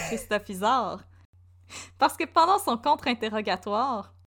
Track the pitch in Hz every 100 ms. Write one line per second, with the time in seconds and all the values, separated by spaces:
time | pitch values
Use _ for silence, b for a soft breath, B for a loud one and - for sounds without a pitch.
0 | 254 226 - 208 196 185 208 262 190 180
1 | - - - - - - - B B -
2 | 294 - 330 349 330 392 302 233 285 302
3 | 285 240 220 214 214 175 208 208 269 226
4 | - - -